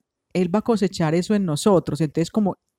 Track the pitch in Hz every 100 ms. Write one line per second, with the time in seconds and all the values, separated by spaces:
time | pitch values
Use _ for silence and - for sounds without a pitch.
0 | _ _ _ 180 180 202 226 220 196 -
1 | 160 165 175 208 185 147 220 180 - 147
2 | 156 156 165 226 196 - _